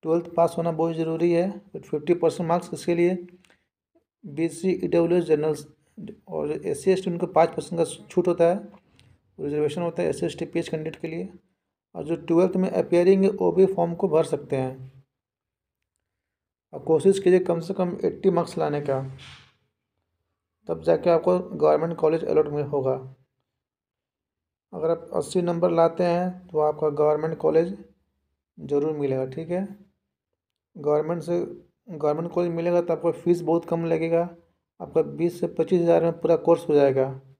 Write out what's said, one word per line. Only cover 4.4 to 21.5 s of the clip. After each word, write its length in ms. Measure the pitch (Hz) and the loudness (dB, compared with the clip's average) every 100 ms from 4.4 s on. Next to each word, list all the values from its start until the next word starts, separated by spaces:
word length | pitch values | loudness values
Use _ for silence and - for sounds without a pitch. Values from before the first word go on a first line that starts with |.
| 165 - 190 | -4 -2 -2
ईडब्ल्यूएस, 520 | - 180 175 165 175 | 0 2 2 4 2
जनरल्स 440 | 160 156 156 147 - _ _ - 175 - _ | 2 2 2 -4 -8 _ _ -18 -16 -16 _
और 240 | 160 147 | -6 -4
एससी, 400 | 151 - - - | -6 -6 -4 0
एसटी, 200 | 185 190 | 0 0
उनको 160 | 170 170 | -4 0
पाँच 220 | 156 165 | 4 2
परसेंट 320 | - 151 170 | 2 -6 -2
का 240 | 165 - - | -2 -4 -4
छूट 200 | - 175 | 0 2
होता 160 | 170 | 4
है, 240 | 170 190 - - _ _ _ _ _ - | 4 2 -4 -20 _ _ _ _ _ -10
रिजर्वेशन 420 | 147 147 151 151 | -6 0 -2 -2
होता 220 | 170 165 | -4 -2
है 60 | 170 | -2
एससी, 160 | 139 170 | 0 -4
एसटी, 200 | - 165 | -4 -6
पीएच 240 | 170 165 | -4 -4
कैंडिडेट 320 | 160 156 - | -6 -8 -10
के 60 | 165 | -10
लिए। 260 | 165 190 - _ _ _ _ _ - | -10 -10 -14 _ _ _ _ _ -14
और 80 | |
जो 120 | 151 165 | -6 -6
ट्वेल्थ 400 | 165 170 180 185 | 0 2 4 2
में 140 | 185 | 0
अपीयरिंग 540 | 180 - 175 175 190 | 0 2 4 6 6
है, 60 | 196 | 4
ओबीसी 440 | 196 180 170 190 | 2 0 4 2
फॉर्म 220 | 190 170 170 | 2 -2 -2
को 120 | 190 | 0
भर 160 | 156 | 2
सकते 320 | 151 143 - 135 | 2 -2 -4 -4
हैं। 480 | 131 131 - - _ _ _ _ _ _ _ _ _ _ _ _ _ _ _ _ _ | -4 -8 -18 -20 _ _ _ _ _ _ _ _ _ _ _ _ _ _ _ _ _
और 60 | 151 | -14
कोशिश 400 | - 160 185 196 | 0 2 4 4
कीजिए 200 | 190 185 | 4 2
कम 200 | 180 170 | 2 -2
से 140 | 165 | -4
कम 240 | 190 180 - 185 | -4 -4 -2 -4
एटी 240 | - 196 | 0 0
मार्क्स 280 | 175 175 - | 0 -2 -4
लाने 240 | 156 147 | -2 -2
का। 360 | 147 135 135 135 - - - _ _ _ _ _ _ _ _ _ _ _ - | -2 -4 -4 -12 -20 -20 -20 _ _ _ _ _ _ _ _ _ _ _ -8
तब 140 | 165 | -6
जाके 280 | 160 165 175 | 0 2 4
आपको 300 | 165 170 180 | 2 2 0
गवर्नमेंट 560 | 185 | -2